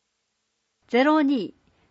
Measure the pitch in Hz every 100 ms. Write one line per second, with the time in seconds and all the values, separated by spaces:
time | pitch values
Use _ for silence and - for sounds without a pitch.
0 | _ _ _ _ _ _ _ _ _ 240
1 | 277 311 277 269 180 - _ _ _